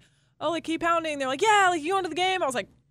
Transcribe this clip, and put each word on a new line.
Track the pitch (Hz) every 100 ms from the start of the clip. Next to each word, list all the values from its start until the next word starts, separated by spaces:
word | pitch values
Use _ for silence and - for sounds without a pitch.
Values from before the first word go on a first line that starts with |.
| _ _ _ -
"Oh, | 302
like, | 330 -
keep | 320
pounding." | 330 339 320 285
They're | 262
like, | 269
"Yeah, | 427 415 370
like, | 339
you | 302
going | 392
to | 359
the | 311
game?" | 370 381
I | 294
was | 247
like | 190 _ _